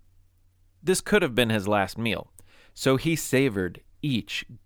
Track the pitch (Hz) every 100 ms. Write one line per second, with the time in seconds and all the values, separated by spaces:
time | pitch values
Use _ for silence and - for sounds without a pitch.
0 | _ _ _ _ _ _ _ _ 151 185
1 | - 208 165 117 117 110 95 104 95 -
2 | 117 95 - - - - - - 135 135
3 | 160 160 - 131 135 98 90 - - _
4 | 147 120 - - - 117